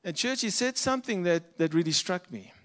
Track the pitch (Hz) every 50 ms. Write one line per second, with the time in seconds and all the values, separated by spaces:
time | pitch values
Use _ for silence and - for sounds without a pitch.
0 | _ 180 156 - - 247 262 240 240 214 - - 247 254 254 - - 262 262 262
1 | 247 - 220 190 175 175 170 170 165 - _ - 165 156 156 165 170 160 151 -
2 | - - 202 180 - - 123 104 95 - - -